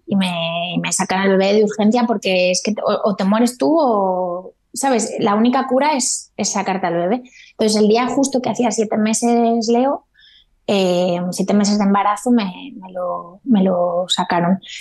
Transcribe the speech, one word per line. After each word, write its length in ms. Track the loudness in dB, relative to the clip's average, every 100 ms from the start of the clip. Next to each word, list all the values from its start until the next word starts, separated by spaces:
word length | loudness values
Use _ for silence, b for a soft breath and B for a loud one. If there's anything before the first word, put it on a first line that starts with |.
| -4
y 100 | 0
me, 600 | 0 -2 -4 -4 -4 -4
me 120 | -4
sacan 280 | -2 -2 0
al 100 | 2
bebé 240 | 2 4 4
de 80 | 2
urgencia 400 | 2 2 2 2
porque 440 | 0 0 2 2
es 100 | 0
que 100 | -2 -2 -2
o, 240 | -2 -2
o 60 | 0
te 100 | 0
mueres 320 | 2 0 0
tú 180 | 0 2
o, 760 | 2 2 0 -2 -4 -6 -10 -20 _
¿sabes? 400 | -6 0 0 -2 -2
La 160 | 0 2
única 320 | 2 2 0
cura 260 | 0 2
es, 380 | 0 -2 -6 -8 -6
es 140 | -4
sacarte 360 | -2 -2 -2 -2
al 80 | -2
bebé. 280 | 0 -2 B B B
Entonces, 280 | -4 0 2
el 60 | 4
día 200 | 4 2
justo 340 | 0 0 0
que 80 | -2
hacía 220 | -2 -2
siete 260 | -2 -2 0
meses 720 | 0 0 0 2 2 0 0
Leo, 400 | 2 2 -2 -8 b b b b _ -2
eh, 520 | 0 2 2 0 -2 -4
siete 220 | -4 0
meses 240 | 2 2 2
de 60 |
embarazo 480 | 2 2 2 0 0
me, 140 | 0 0 -6 -14 -16
me 100 | -14
lo, 480 | -8 -6 -6 -10 -12
me 200 | 0 2
lo 420 | 4 2 0 -2 -2
sacaron. 520 | -2 0 0 0 0 B B